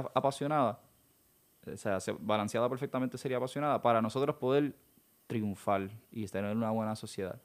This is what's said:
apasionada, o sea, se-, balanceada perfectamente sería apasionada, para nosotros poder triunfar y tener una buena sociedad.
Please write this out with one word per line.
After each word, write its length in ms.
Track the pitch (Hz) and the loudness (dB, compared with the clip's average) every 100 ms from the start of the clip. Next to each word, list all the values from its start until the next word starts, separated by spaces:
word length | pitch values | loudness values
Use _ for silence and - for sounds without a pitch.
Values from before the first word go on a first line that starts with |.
| 131 | 2
apasionada, 680 | - 135 - 143 151 120 - - _ _ _ _ _ _ _ - | 2 2 0 0 2 2 0 -10 _ _ _ _ _ _ _ -12
o 120 | - | -6
sea, 240 | 107 95 | 0 0
se-, 140 | 110 - | 0 -4
balanceada 500 | 98 107 104 113 123 | 0 0 2 0 0
perfectamente 480 | 127 139 131 127 123 | 0 -4 -2 -2 -4
sería 200 | 135 127 | -4 -2
apasionada, 440 | 127 143 147 117 | -2 -2 0 2
para 200 | 120 113 | 4 4
nosotros 340 | 110 131 143 143 | 4 0 0 0
poder 400 | 131 139 147 - _ _ _ _ - | 2 4 2 -2 _ _ _ _ -6
triunfar 640 | 120 104 95 - 98 95 110 - | -2 -2 -2 0 0 0 -8 -12
y 140 | 117 101 | -8 -6
tener 300 | 98 101 110 | -4 -2 0
una 160 | 110 | 0
buena 240 | 110 107 110 | 0 -2 -4
sociedad. 440 | 107 - 95 123 | -8 -6 -6 -8